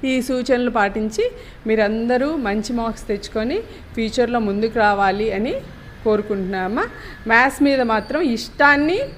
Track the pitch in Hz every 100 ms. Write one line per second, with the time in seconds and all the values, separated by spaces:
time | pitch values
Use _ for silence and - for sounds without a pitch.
0 | 269 262 247 254 247 247 247 240 202 214
1 | 214 214 480 - - - 214 220 208 220
2 | 233 247 277 311 220 208 214 240 226 220
3 | - 202 - 220 220 370 453 - - -
4 | 220 220 240 240 214 202 220 226 208 202
5 | 196 196 220 190 233 539 - - - -
6 | 226 214 202 202 185 190 185 240 466 -
7 | - - 220 226 262 277 285 269 247 220
8 | 208 285 330 226 - - 285 285 302 392
9 | 539